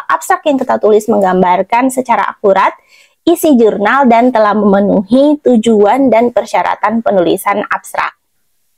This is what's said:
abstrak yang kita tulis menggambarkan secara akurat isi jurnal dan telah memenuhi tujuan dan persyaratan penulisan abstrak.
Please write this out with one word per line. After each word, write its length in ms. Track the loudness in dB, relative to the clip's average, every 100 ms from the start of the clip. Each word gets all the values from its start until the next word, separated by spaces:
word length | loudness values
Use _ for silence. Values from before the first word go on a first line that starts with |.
| -2
abstrak 360 | -4 -4 -4 -2
yang 120 | -2
kita 160 | -2 -2
tulis 320 | 0 0 0
menggambarkan 800 | -2 0 2 2 0 0 -2 -2
secara 320 | -2 -2 -2 -4
akurat 400 | -2 0 2 0 -4 _ _ _ _ -2
isi 320 | 0 2 2
jurnal 480 | 2 0 0 0 2
dan 240 | 2 2
telah 240 | 2 0
memenuhi 880 | 0 0 0 0 -2 0 2 2 0
tujuan 680 | 0 0 2 2 2 2 2
dan 200 | 2 0
persyaratan 680 | -2 -4 -4 -4 -4 -2 -2
penulisan 640 | -2 0 0 -2 -2 -4 -4
abstrak. 440 | -8 -8 -8 -8 -10 _ _ _ _ _